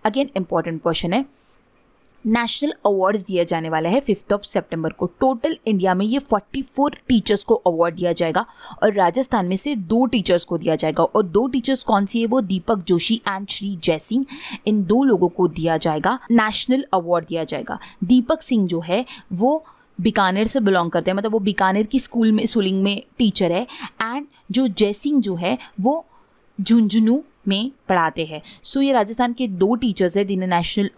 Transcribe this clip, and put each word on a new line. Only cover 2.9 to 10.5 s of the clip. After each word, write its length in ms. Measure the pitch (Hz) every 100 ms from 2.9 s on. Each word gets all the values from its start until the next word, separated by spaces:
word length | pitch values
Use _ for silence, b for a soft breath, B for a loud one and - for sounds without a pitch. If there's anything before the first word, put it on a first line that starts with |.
| 196 185 214 185
दिया 180 | 180
जाने 260 | 170 165 160
वाला 200 | 160 170
है 120 | 240
fifth 280 | 277 196 - 208
of 100 | -
September 420 | 196 - 165 160 -
को। 60 | 175 -
टोटल 380 | - 247 160 - -
इंडिया 260 | 202 185 180
में 100 | 214
ये 140 | 269
फ़ोर्टी 420 | - 208 - 269 - -
फ़ोर 200 | 381 - -
टीचर्स 360 | 233 233 -
को 120 | - 226 180
अवार्ड 280 | 165 170 165
दिया 180 | 175
जाएगा 320 | 170 170 165 185 B B B
और 100 | 214
राजस्थान 520 | 202 175 185 254 226 180
में 80 | 190
से 200 | 294 254
दो 300 | 170 226 254
टीचर्स 380 | 233 180 175
को 140 | -